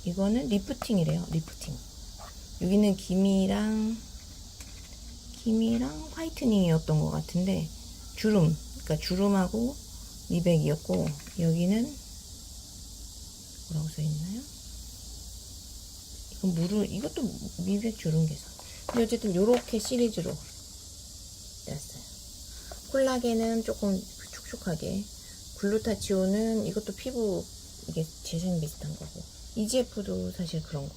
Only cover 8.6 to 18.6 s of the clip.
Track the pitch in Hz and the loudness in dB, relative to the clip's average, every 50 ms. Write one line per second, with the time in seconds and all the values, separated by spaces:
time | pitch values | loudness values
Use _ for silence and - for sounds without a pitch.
8.6 | - - - - - - 156 156 - - 180 185 196 202 202 190 185 180 - 220 | -2 -10 -12 -10 -2 0 0 0 2 0 2 4 6 6 6 6 4 4 2 0
9.6 | 233 254 285 - - - - - - - - - - - 170 175 170 180 170 156 | 0 0 -2 -6 -12 -14 -14 -14 -14 -14 -14 -14 -4 0 0 4 6 6 6 6
10.6 | 147 147 151 160 - - 185 180 - 156 147 - - - - - 170 165 160 170 | 6 4 2 0 0 0 2 2 2 0 -2 -4 -10 -8 -2 2 4 4 4 4
11.6 | 175 185 208 226 247 294 294 - - - - - - - - - - - - - | 4 4 4 4 2 0 -2 -10 -12 -12 -14 -14 -14 -14 -14 -14 -14 -14 -14 -14
12.6 | - - - - - - - - - - - - - - - - - - - - | -14 -14 -14 -14 -14 -14 -14 -14 -14 -14 -12 -14 -14 -14 -14 -14 -16 -14 -14 -14
13.6 | - - 165 151 156 156 - - 151 156 151 151 160 180 202 240 285 - - - | -8 -4 -2 -2 -2 -2 -2 0 0 0 2 0 -2 -2 -4 -6 -6 -10 -14 -14
14.6 | - - - - - - - - - - - - - - - - - - - - | -14 -12 -12 -12 -12 -12 -14 -14 -14 -14 -12 -12 -12 -12 -14 -14 -14 -14 -14 -14
15.6 | - - - - - - - - - - - - - - - - - 185 175 165 | -14 -14 -14 -14 -14 -14 -16 -16 -14 -14 -14 -14 -12 -12 -8 -2 0 0 2 2
16.6 | 170 180 208 208 202 - - 190 269 - - 349 269 185 - - - - - - | 0 2 2 2 2 0 -2 -2 -4 -4 -2 -2 -2 -2 -4 -6 -8 -8 -6 -4
17.6 | 175 185 202 202 226 226 220 - - 165 156 160 160 156 147 - - - - - | 0 0 0 2 0 -2 -4 0 0 2 4 4 4 4 2 -4 -10 -14 -16 -16